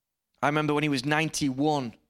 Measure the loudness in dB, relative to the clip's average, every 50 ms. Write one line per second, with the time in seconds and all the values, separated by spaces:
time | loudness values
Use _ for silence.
0 | _ _ _ _ _ _ _ -2 0 2 2 2 2 2 0 0 2 0 0 0
1 | 0 0 0 0 0 0 -2 -2 -2 -2 0 0 0 0 0 0 -2 -6 -10 -12
2 | _ _